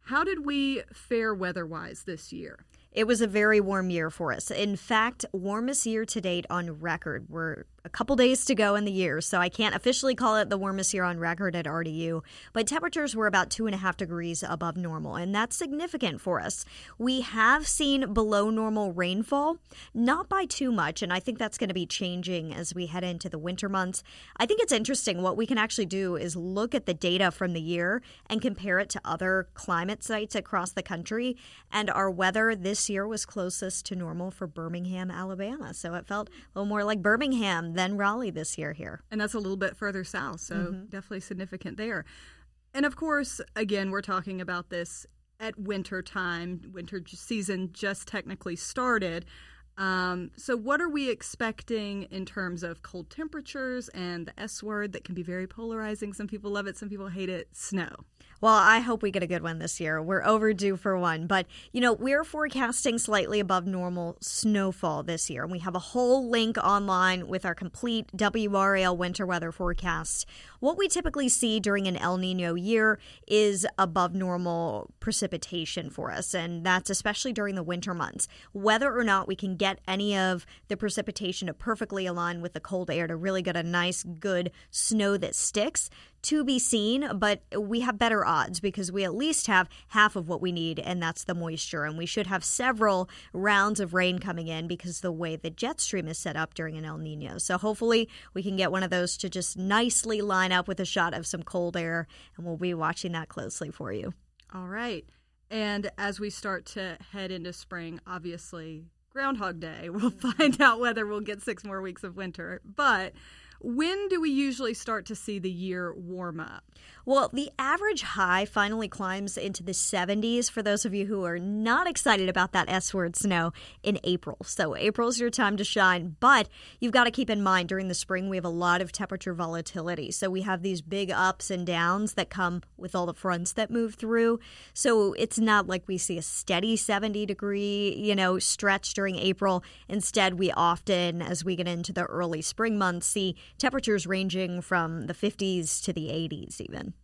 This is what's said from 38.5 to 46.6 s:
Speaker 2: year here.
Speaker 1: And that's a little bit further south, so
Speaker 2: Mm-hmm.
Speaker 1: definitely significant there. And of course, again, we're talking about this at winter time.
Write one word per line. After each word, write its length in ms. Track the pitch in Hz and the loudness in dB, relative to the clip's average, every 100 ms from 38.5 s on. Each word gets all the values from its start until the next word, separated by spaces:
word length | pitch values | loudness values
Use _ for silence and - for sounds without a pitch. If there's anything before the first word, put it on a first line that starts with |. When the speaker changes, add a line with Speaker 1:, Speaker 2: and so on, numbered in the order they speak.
| - | -6
Speaker 2:
year 140 | 151 | -6
here. 280 | 156 85 - - | -8 -10 -12 -8
Speaker 1:
And 80 | 214 | -4
that's 140 | 208 | -2
a 40 | 220 | -2
little 180 | 190 190 | -4 -2
bit 200 | 190 - | -2 -2
further 260 | 208 190 | -4 -4
south, 380 | 185 190 135 165 | -6 -6 -6 -8
so 140 | - 196 | -6 -4
Speaker 2:
Mm-hmm. 280 | 175 185 202 | -4 -6 -10
Speaker 1:
definitely 340 | 196 - 190 | -12 -8 -10
significant 560 | - 185 190 185 180 - | -8 -8 -8 -10 -10 -8
there. 280 | 220 190 156 - - - - _ _ | -6 -6 -8 -18 -20 -20 -20 _ _
And 100 | 269 | -2
of 120 | 285 277 | -2 0
course, 440 | 320 294 262 - - | 0 0 0 -8 -10
again, 380 | - 214 202 190 | -4 -2 0 0
we're 80 | 196 | -4
talking 400 | 196 185 196 185 | -2 -4 -4 -8
about 300 | 185 175 - | -6 -6 -6
this 360 | 175 170 - - _ _ _ | -8 -8 -10 -16 _ _ _
at 180 | 220 220 | -10 -6
winter 460 | 196 196 185 190 | -4 -4 -4 -6
time. 600 | 180 202 180 170 175 180 | -4 -4 -2 -4 -6 -8